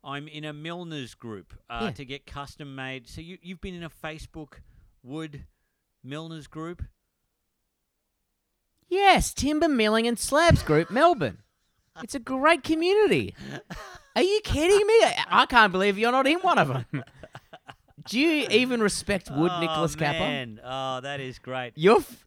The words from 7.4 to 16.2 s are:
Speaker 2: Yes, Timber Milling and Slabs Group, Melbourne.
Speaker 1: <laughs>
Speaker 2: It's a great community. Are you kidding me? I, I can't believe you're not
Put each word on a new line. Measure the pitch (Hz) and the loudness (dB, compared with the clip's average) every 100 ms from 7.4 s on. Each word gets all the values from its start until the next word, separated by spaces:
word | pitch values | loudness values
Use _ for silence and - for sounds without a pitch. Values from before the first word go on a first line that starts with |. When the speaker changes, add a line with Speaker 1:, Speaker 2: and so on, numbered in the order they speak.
| _ _ _ _ _ _ _ _ _ _ _ _ _ _ _ | _ _ _ _ _ _ _ _ _ _ _ _ _ _ _
Speaker 2:
Yes, | 359 392 302 - | 2 6 4 2
Timber | - 269 302 330 | -2 -2 2 2
Milling | 269 214 220 226 | 4 2 2 0
and | 240 | -2
Slabs | - 277 339 - | 0 4 6 6
Group, | - 151 170 | 6 2 2
Melbourne. | 214 330 311 135 85 | 4 4 4 -2 -6
Speaker 1:
<laughs> | _ _ _ _ _ - | _ _ _ _ _ -18
Speaker 2:
It's | 160 | -12
a | 277 | -10
great | 226 262 294 339 | -8 0 2 2
community. | - 320 349 403 415 170 98 - 135 139 - - - - _ | 0 -2 2 2 4 2 0 -10 -14 -14 -14 -16 -16 -20 _
Are | - | 0
you | 359 415 | 2 2
kidding | 415 277 330 403 415 | 0 0 4 4 6
me? | 453 | 6
I, | 311 - - | 6 2 0
I | 190 277 | 2 4
can't | 247 214 | 6 4
believe | 180 202 196 | 4 0 2
you're | 226 | 0
not | 254 | 2